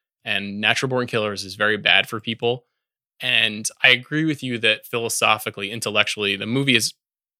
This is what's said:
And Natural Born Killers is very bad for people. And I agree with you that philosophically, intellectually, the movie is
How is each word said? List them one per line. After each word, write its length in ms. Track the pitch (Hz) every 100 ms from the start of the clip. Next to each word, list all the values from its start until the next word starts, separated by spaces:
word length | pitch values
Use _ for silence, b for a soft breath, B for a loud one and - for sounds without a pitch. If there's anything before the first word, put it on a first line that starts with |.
| _ _
And 380 | 113 101 101 101
Natural 300 | 107 117 135
Born 160 | 127 123
Killers 380 | 117 107 101
is 100 | 98
very 220 | 101 107 107
bad 320 | - 90 98
for 100 | 113
people. 460 | - 113 120 123 _ _ _ _ _ -
And 460 | 127 120 110 107 110 -
I 80 | 131
agree 340 | 123 123 151
with 180 | 160 143
you 160 | 127 120
that 260 | 113 107
philosophically, 840 | - 120 113 - 110 107 - 101 98
intellectually, 640 | 113 113 104 104 - 101
the 120 | 98 101
movie 280 | 127 139
is 200 | 120 107 - _ _ _